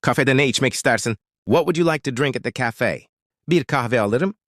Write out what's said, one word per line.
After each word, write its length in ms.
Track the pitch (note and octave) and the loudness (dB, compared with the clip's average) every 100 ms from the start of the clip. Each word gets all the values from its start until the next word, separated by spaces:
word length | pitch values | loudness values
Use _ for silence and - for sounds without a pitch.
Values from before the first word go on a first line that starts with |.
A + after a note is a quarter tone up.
Kafede 340 | - B2 C3 C3 | 0 0 2 2
ne 120 | C#3+ | 2
içmek 260 | - C3 | 0 -2
istersin? 420 | - C#3 A2+ A#2+ A2 _ _ - | 0 0 0 -2 -6 _ _ 0
What 200 | D3 D#3 | 2 2
would 100 | E3 | 0
you 160 | E3+ | 0
like 180 | D#3 C#3+ | 0 -4
to 60 | A#2+ | -2
drink 140 | C#3+ B2 | -4 -2
at 60 | |
the 100 | B2 | -8
cafe? 540 | - B2 - A#2 C#2+ _ _ _ _ - | -4 -6 -2 -2 -4 _ _ _ _ 0
Bir 160 | E3+ | 0
kahve 360 | B2+ C#3+ A#2+ A#2+ | 2 -2 0 0
alırım. 340 | G#2 A#2+ F#3+ - | 2 0 0 -4